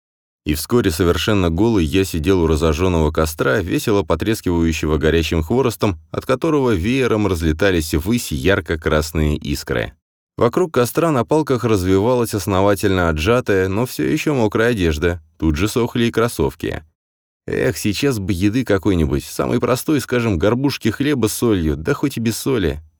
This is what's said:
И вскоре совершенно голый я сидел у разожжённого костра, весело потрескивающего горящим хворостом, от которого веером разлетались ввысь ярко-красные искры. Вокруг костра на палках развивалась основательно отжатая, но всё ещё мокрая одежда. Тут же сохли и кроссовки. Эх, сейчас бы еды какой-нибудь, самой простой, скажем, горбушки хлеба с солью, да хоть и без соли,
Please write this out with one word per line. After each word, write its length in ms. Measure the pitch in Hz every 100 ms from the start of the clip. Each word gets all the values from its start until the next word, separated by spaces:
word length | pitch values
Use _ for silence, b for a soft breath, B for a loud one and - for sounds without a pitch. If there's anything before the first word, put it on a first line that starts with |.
| _ _ _ _
И 80 | 82
вскоре 380 | 76 - 120 98
совершенно 580 | 82 87 - - 104 87
голый 380 | 82 113 107 78
я 180 | 90
сидел 380 | 95 85 76 95
у 40 | 80
разожжённого 640 | 78 80 76 92 85 76
костра, 500 | 78 78 - 135 120
весело 420 | 87 143 120 101
потрескивающего 960 | 90 85 104 110 92 85 82 80 78 76
горящим 440 | 78 80 82 85
хворостом, 560 | 78 120 127 - 110 85 -
от 160 | - -
которого 460 | 127 165 151 127
веером 540 | 98 98 135 120 107 101
разлетались 680 | 87 80 78 101 87 80
ввысь 360 | 80 87 120 -
ярко-красные 1080 | 71 87 98 85 82 92 78 76 82 76 76
искры. 560 | - 71 - 62 55 - _ _ _ -
Вокруг 380 | 120 - 180
костра 360 | 127 120 - 165
на 120 | 135
палках 400 | 110 151 147 123
развивалась 720 | 117 104 92 95 110 127 113
основательно 760 | 107 104 95 101 101 104 95 85
отжатая, 600 | 78 82 123 123 98 95
но 180 | 98 127
всё 180 | -
ещё 300 | 135 151 156
мокрая 380 | 139 107 110 113
одежда. 500 | 113 85 76 85 85 - -
Тут 180 | 80 73
же 100 | 104
сохли 400 | 120 117 127 117
и 40 |
кроссовки. 720 | 113 120 - 69 - - - - _ _ _ _ _ -
Эх, 320 | - 131 -
сейчас 400 | 107 95 143 117
бы 140 | 92
еды 300 | 90 101 117
какой-нибудь, 600 | 120 98 107 90 73 69
самой 360 | - - 69 120
простой, 400 | 120 123 - 147
скажем, 380 | - 123 117 87
горбушки 520 | 98 120 139 - 117
хлеба 380 | - 139 139 107
с 40 |
солью, 440 | - 120 98 78 71
да 180 | 80
хоть 240 | 143 143 120
и 20 |
без 160 | 113 104
соли, 440 | 139 123 85 71 -